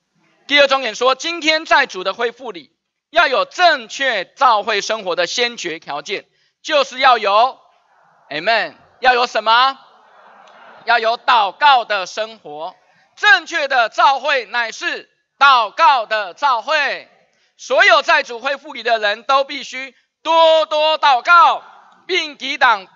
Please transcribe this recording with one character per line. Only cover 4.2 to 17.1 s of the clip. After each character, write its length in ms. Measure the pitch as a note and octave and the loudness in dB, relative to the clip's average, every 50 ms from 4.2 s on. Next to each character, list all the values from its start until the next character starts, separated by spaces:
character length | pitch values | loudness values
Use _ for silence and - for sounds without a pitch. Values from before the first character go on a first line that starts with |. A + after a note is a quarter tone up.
| E3+ | -6
教 380 | _ _ - C4+ B3+ A3 G#3 | _ _ 0 2 2 2 2
会 180 | F#3+ A3+ G#3+ G3+ | 0 -2 -4 -4
生 240 | F#3+ - A3 A3 F#3+ | -4 -4 -6 -6 -4
活 120 | F3+ E3 | -6 -2
的 100 | F3 E3+ | -2 -4
先 300 | E3+ - A#3+ A#3+ A#3+ A#3+ | -4 -2 -4 -4 -4 -4
决 220 | - - E3+ D#3 D#3+ | -8 -10 -10 -10 -12
条 240 | - D#3 C#3+ D3 | -12 -12 -12 -12
件， 240 | D3+ G3+ G3 D#3 - _ _ _ _ _ _ _ | -10 -10 -10 -12 -12 _ _ _ _ _ _ _
就 220 | - - D#4 C#4+ B3 | -8 -2 0 0 -2
是 140 | - A#3+ B3+ | -2 -4 2
要 200 | C4+ C4 A#3+ A3+ | 4 4 4 4
有， 400 | G3+ G3 G3+ G#3+ B3 C4 - _ _ _ _ _ _ _ _ _ _ _ _ _ _ - | 2 0 2 2 2 2 -2 _ _ _ _ _ _ _ _ _ _ _ _ _ _ -10
Amen， 440 | C3+ D#3 E3+ G#3+ A#3 G#3 F3+ D3 - _ _ _ _ - | -10 -6 -2 0 0 0 -2 -4 -10 _ _ _ _ 0
要 120 | A#3 B3+ | 0 2
有 140 | B3+ A#3+ B3 | 2 2 0
什 180 | A#3 - A3+ G#3 | -2 -4 -4 0
么？ 340 | A3 A3+ A#3+ C4 C4+ C4 - _ _ _ _ _ _ _ - - - - - - - - - - - - - - | 2 2 2 2 0 -2 -6 _ _ _ _ _ _ _ -20 -20 -20 -20 -20 -20 -20 -20 -20 -20 -20 -20 -12 -2
要 120 | A3+ A#3+ A#3+ | 0 0 0
有 200 | A3 A3+ A#3+ A#3+ | 0 -2 -4 -2
祷 340 | - C4+ B3 A3+ G3+ F#3 | -2 0 2 2 0 -2
告 320 | - - D4 C#4+ C4+ B3 G#3 | -2 2 4 4 4 4 2
的 220 | F3 G#3 F#3+ F3+ | -2 -4 -6 -6
生 320 | - - A3 G#3+ A3 A3+ G3+ | -8 -8 -10 -10 -10 -12 _
活。 360 | - D#3 D3 D3+ D#3+ F#3 - _ _ _ _ _ _ _ _ | -18 -16 -14 -12 -12 -14 -14 _ _ _ _ _ _ _ _
正 280 | - G4+ G#4 G4+ F4 D#4+ | 0 4 4 4 4 2
确 240 | - E4+ D#4+ C#4+ C#4 | -6 -6 -6 -4 0
的 200 | C#4 B3 A3+ G#3+ | 0 0 0 0
教 300 | - E4 E4+ C#4+ C#4 B3 | 0 2 4 4 2 2
会 260 | B3+ D4+ C#4+ B3+ G#3+ | -2 -2 -2 -2 -4
乃 260 | F#3 - A#3+ A#3 A3 | -4 -6 -6 -6 -6
是 380 | - - F4 E4 C#4 F#3+ - _ _ _ _ _ _ - | -8 -8 -8 -8 -8 -8 -12 _ _ _ _ _ _ 2
祷 320 | C4+ C#4+ C4+ A#3+ A3 F#3+ | 4 4 6 4 2 -2
告 360 | - D4+ E4 D#4 C#4 A#3+ G#3+ | 0 2 4 4 4 2 -2
的 260 | - A3 G#3+ G3+ F3 | -4 -4 -4 -4 -6
教 300 | E3 - C#4+ C#4 B3 A3+ | -8 -4 -2 -2 -2 -2
会。 460 | G#3 C4 D#4 D4+ C#4 B3 F#3+ D#3 B2 _ | -2 -2 -2 -2 -2 -2 -4 -8 -12 _